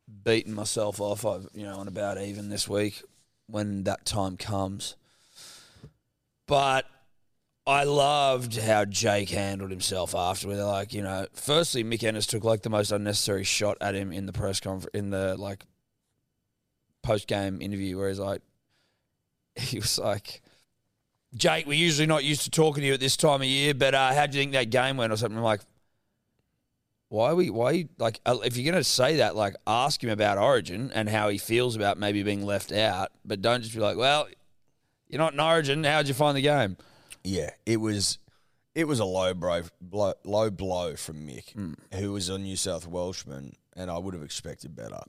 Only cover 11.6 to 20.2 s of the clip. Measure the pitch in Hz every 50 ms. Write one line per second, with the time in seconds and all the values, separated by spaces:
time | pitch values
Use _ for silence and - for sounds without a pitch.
11.6 | 170 - - 131 110 113 117 107 113 110 110 107 101 - - 110 98 113 113 107
12.6 | - 117 107 107 104 95 104 101 101 104 104 - - - 101 98 98 - - -
13.6 | 104 101 101 - - 101 98 98 98 98 82 95 98 95 92 - 101 98 95 -
14.6 | - 101 95 95 92 - - 104 101 101 98 95 95 95 95 - 101 101 98 98
15.6 | - _ _ _ _ _ _ _ _ _ _ _ _ _ _ _ _ _ _ _
16.6 | _ _ _ _ _ _ _ _ - 127 110 104 - - 110 101 98 98 95 92
17.6 | - 98 104 98 98 95 90 92 98 98 95 98 98 98 98 85 - _ _ _
18.6 | _ _ _ _ _ _ _ _ _ _ _ _ _ _ _ _ _ _ _ -
19.6 | - - 120 104 107 - - - - 110 101 107